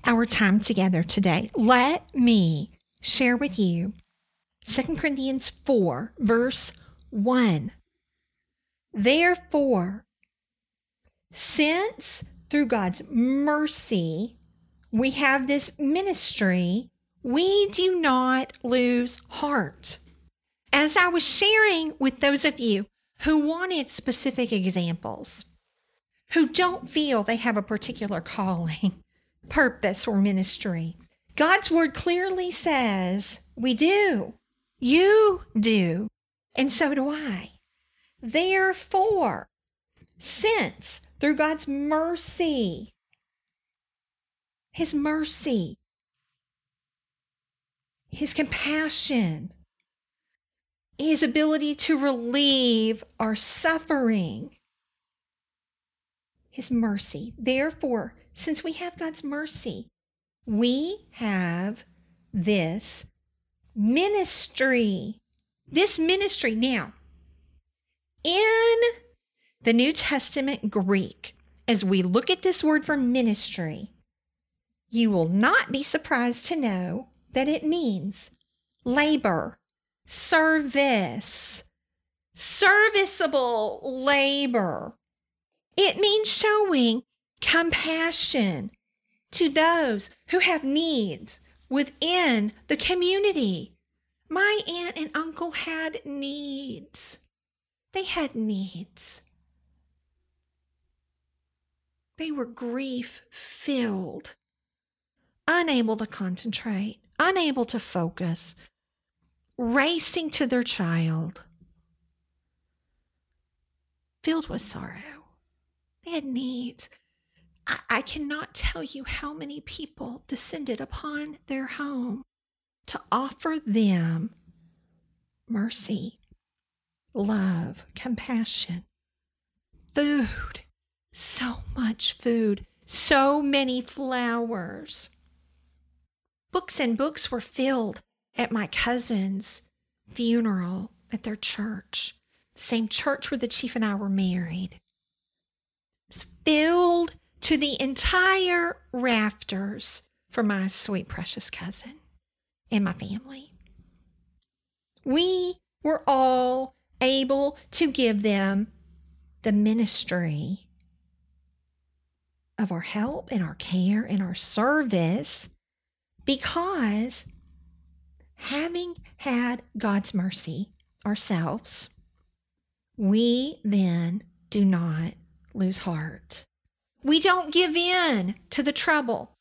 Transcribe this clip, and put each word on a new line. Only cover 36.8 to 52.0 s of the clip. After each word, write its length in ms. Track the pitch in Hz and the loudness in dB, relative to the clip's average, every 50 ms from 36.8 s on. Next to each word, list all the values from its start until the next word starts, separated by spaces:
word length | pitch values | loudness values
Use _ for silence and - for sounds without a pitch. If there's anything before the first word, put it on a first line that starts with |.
| 330 277 285 | 2 2 2
do 160 | 277 262 285 | 0 0 -2
I. 440 | 302 302 302 269 196 180 165 - _ _ _ _ _ _ _ _ _ _ _ _ _ _ | -4 -4 -4 -6 -6 -6 -8 -14 _ _ _ _ _ _ _ _ _ _ _ _ _ _
"Therefore, 1300 | - 226 - 320 349 370 381 381 381 381 370 - - - - 381 381 440 415 381 311 214 147 - - _ _ _ _ _ _ _ _ _ _ _ - _ _ _ | -12 -2 0 0 2 2 2 4 2 2 0 -2 -6 -2 2 2 4 4 4 2 2 0 0 -4 -8 _ _ _ _ _ _ _ _ _ _ _ -20 _ _ _
since 840 | - - - - - 440 453 415 202 156 - - - - - - - _ _ - | -6 -4 -2 0 2 2 2 2 0 -2 -6 -10 -12 -10 -10 -10 -12 _ _ -2
through 160 | - 294 302 | 0 0 2
God's 320 | 302 302 311 320 311 - | 2 2 0 0 -4 -4
mercy," 1300 | 294 277 277 285 294 311 311 320 330 349 330 - - - - 349 320 294 262 220 185 160 - 214 - _ _ _ _ _ _ _ _ _ _ _ _ _ _ _ _ _ _ _ _ _ _ _ _ _ _ _ _ _ _ _ _ _ _ _ _ | -6 -4 -4 -2 0 0 0 0 -2 -4 -6 -8 -10 -4 -2 -2 0 0 0 -2 -2 -4 -6 -12 -16 _ _ _ _ _ _ _ _ _ _ _ _ _ _ _ _ _ _ _ _ _ _ _ _ _ _ _ _ _ _ _ _ _ _ _ _
his 220 | _ - 330 320 - | _ -4 -4 -2 -2
mercy, 840 | 294 285 302 302 311 302 302 - - - 302 247 208 170 160 - _ _ _ _ _ _ _ _ _ _ _ _ _ _ _ _ _ _ _ _ _ _ _ _ _ _ _ _ _ _ _ _ _ _ _ _ _ _ _ _ _ _ _ _ _ _ _ | -2 0 0 0 0 -2 -2 -4 -4 -2 0 0 0 0 -4 -8 _ _ _ _ _ _ _ _ _ _ _ _ _ _ _ _ _ _ _ _ _ _ _ _ _ _ _ _ _ _ _ _ _ _ _ _ _ _ _ _ _ _ _ _ _ _ _
his 240 | - - 302 285 - | -8 -8 -6 -4 -2
compassion, 1160 | - 302 - - - - 277 302 311 311 302 - - - - 277 240 208 165 156 151 - - - _ _ _ _ _ _ _ _ _ _ _ _ _ _ _ _ _ _ _ _ _ _ _ _ _ _ _ _ | -4 -4 -4 -4 -6 -4 -2 -2 -2 -2 -2 -2 -2 -2 0 2 2 2 0 -2 -4 -8 -14 -16 _ _ _ _ _ _ _ _ _ _ _ _ _ _ _ _ _ _ _ _ _ _ _ _ _ _ _ _
his 260 | - 277 320 311 294 320 | -2 2 2 4 4 2
ability 500 | 254 247 311 302 311 311 311 294 294 294 | 2 2 2 4 4 2 2 0 -2 -2
to 220 | - - - 320 | -2 0 2 2
relieve 1040 | 269 | 2